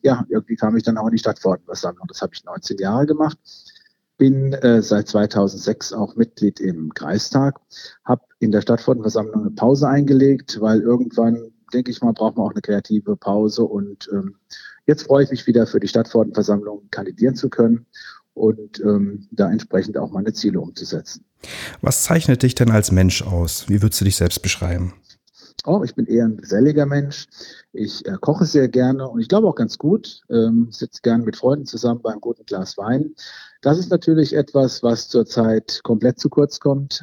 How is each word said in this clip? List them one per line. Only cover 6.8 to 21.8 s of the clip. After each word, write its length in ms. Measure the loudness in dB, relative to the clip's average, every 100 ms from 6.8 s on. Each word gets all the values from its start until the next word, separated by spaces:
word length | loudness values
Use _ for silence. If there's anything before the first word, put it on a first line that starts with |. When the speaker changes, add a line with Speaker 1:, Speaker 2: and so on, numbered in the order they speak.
| -8
Speaker 1:
Kreistag, 640 | -8 -4 -4 0 0 0 -2 _ -20 -20 -10 -2
hab 240 | -2 _ -4
in 140 | 0
der 80 | 0
Stadtverordnetenversammlung 800 | 2 0 0 0 0 -2 -2 -4
eine 100 | -4
Pause 380 | 0 2 4 2
eingelegt, 720 | 2 4 4 4 2 -4 -4
weil 180 | 2 2
irgendwann, 720 | 2 0 0 0 0 0 -6 _ _
denke 180 | -4 -4
ich 100 | -2
mal, 120 | -2
braucht 240 | 0 -2 -2
man 80 | -4
auch 60 |
eine 100 | -4
kreative 560 | -4 -4 -2 -2 -2 -4
Pause 460 | -2 0 0 0 -2
und, 420 | -4 -8 -12 -8
ähm, 240 | -8 -8 -12 -20 -20 -20 -4 0
jetzt 140 | 0
freue 220 | 2 2
ich 80 | 2
mich 160 | 0 2
wieder 180 | 2 2
für 140 | 0
die 80 | 0
Stadtverordnetenversammlung 1000 | -2 0 0 0 0 0 -2 -4 -12 -12
kandidieren 440 | -12 -8 0 0 0
zu 140 | -2
können 380 | 2 2 2 -2 -20 -20 -20 _ 0
und, 440 | 0 0 -6 -4
ähm, 460 | 0 2 0 -6 -8
da 200 | -2 0
entsprechend 460 | -2 -2 -4 -2 -6
auch 140 | -6
meine 200 | -6 -6
Ziele 280 | -2 -2 -2
umzusetzen. 640 | -6 -12 -10 -10 -10 -18 _ _ -18 -14 -14 -4